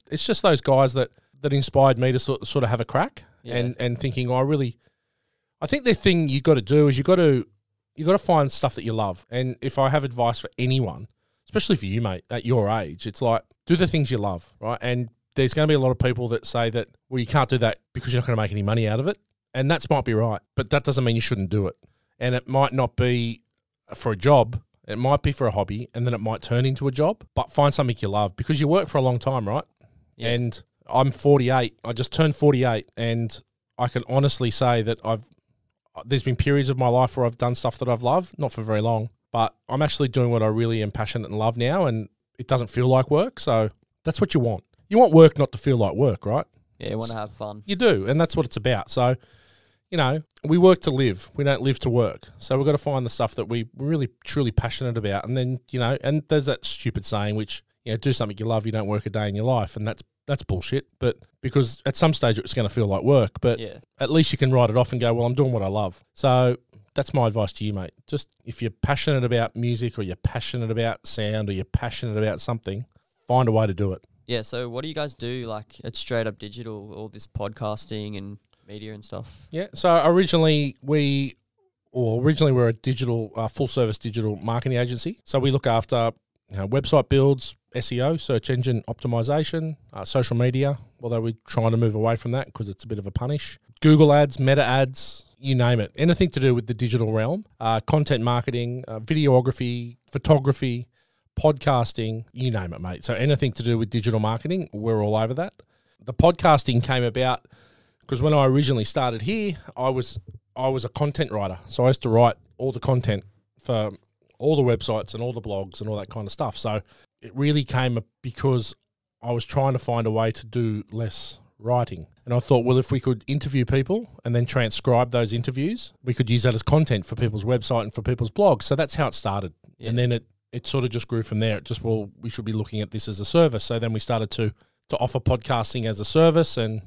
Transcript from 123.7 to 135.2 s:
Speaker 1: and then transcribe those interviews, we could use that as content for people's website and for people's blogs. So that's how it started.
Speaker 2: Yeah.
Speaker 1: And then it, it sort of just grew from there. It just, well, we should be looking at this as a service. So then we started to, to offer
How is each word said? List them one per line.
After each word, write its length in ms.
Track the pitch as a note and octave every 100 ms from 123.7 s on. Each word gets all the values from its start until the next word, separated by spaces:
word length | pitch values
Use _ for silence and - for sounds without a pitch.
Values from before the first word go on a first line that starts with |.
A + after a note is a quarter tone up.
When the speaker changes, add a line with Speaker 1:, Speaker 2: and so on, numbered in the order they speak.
| C3+ C3 G3+ A#3 -
Speaker 1:
and 100 | A#2+
then 100 | A#2+ A#2+
transcribe 640 | C3 A2+ - - A#2+ B2
those 200 | A#2+ A2+
interviews, 600 | A#2 B2+ B2+ D3+ A#3 - -
we 100 | B2+
could 160 | A#2+ A2+
use 140 | A#2+
that 120 | B2+
as 80 | A2
content 440 | - D3 D#3 A2 F2+
for 80 |
people's 300 | A2+ A#2+ G#2
website 380 | G2+ B2 G#2+ A#2+
and 120 | G#2+
for 80 | -
people's 300 | G#2+ B2 A2
blogs. 320 | - G3+ C3
So 100 | -
that's 220 | C#3+ D3+ -
how 100 | C#3
it 80 |
started. 380 | - - G2 F#2+ - _ -
Speaker 2:
Yeah. 120 | A2
Speaker 1:
And 80 | A#2+
then 120 | B2
it, 140 | A#2 - _ _
it 160 | A#2+ -
sort 160 | C#3
of 80 | B2
just 160 | A#2 -
grew 160 | A2+
from 160 | A2 G#2+
there. 200 | A2 G#2
It 60 |
just, 180 | - A#2
well, 280 | A2+ A2 G#2 -
we 80 | A#2
should 160 | -
be 80 | A2
looking 280 | A2 G#2 A2
at 100 | G#2
this 160 | A2 G#2+
as 140 | G2+
a 40 |
service. 400 | G#2 E3+ E3 A2+
So 140 | - A#2
then 140 | A2+
we 80 | A2
started 300 | - A#2 G#2+
to, 200 | - A2 - _ _ -
to 80 | -
offer 220 | B2 B2